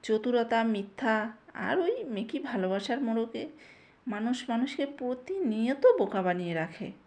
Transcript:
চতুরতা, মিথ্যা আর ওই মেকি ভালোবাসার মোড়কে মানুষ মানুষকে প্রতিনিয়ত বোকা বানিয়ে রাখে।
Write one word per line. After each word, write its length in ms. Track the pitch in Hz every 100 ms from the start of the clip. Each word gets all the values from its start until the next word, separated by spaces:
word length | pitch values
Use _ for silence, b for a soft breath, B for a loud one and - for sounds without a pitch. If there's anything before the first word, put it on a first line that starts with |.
চতুরতা, 560 | - 220 240 240 226 226 226
মিথ্যা 420 | 208 202 - 254 220 214 - - - 185
আর 80 | 285 339
ওই 100 | 508 359 208
মেকি 240 | 220 294 269
ভালোবাসার 500 | 233 185 196 202 254 240
মোড়কে 360 | 226 226 226 302 - B B B B -
মানুষ 300 | 208 226 247 -
মানুষকে 340 | 233 262 - 277 285
প্রতিনিয়ত 840 | 247 254 - 381 311 214 226 277 494 440
বোকা 220 | 202 202 185
বানিয়ে 260 | 180 175 165
রাখে। 260 | 160 - 214 -